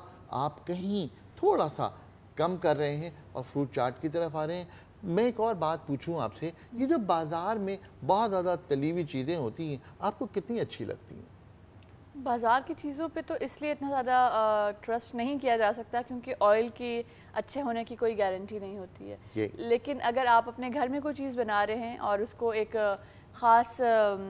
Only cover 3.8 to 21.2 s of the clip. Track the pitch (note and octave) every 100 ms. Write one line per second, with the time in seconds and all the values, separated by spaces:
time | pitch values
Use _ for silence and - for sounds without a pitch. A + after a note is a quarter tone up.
3.8 | B2 B2 D#3+ D#3+ E3 D#3 D#3 F3 F3 -
4.8 | - - F#3+ E3+ A#3+ A3+ A3 G#3+ D#3 D#3+
5.8 | - C#3 - E3+ A#2 - D#3 - - A#3
6.8 | C4 E4 G3 E3+ D#3+ E3 F3+ A3 G3 G3
7.8 | - - B2+ F#3+ A3+ F#3+ F3+ F3 - C#3
8.8 | D3 F3 D#3+ C3+ C3 E3+ A#2+ G#2+ D#3+ C#3
9.8 | - - F#3+ - C4+ - - A#3 E3 -
10.8 | G2+ G#2 - - - - - - - -
11.8 | - - - D4 C4 A#3+ A3+ B3 C4+ D#4+
12.8 | D4 C#4 D#4+ D#4+ - E4 C4+ - D4+ D4
13.8 | C#4 C#4 B3 B3+ B3+ A3 A3 G#3+ G#3 G#3
14.8 | - A#3 - A#3+ A#3+ C#4+ C4 A#3 G#3+ A3
15.8 | A3+ A#3+ B3 B3 A#3 B3 G#3 G#3+ A#3 A3+
16.8 | B3 A#3 A#3 - - - A3 C4+ C#4 A3+
17.8 | A3+ A#3 A3+ A3 G3 F#3 G3+ G#3+ G3 G3+
18.8 | F#3 - G3 G3+ - A2 G#2+ - A#3 A#3+
19.8 | C4 C#4+ A#3 A#3+ B3+ A#3 A#3+ A#3 B3 C4
20.8 | B3+ C#4+ C#4+ C#4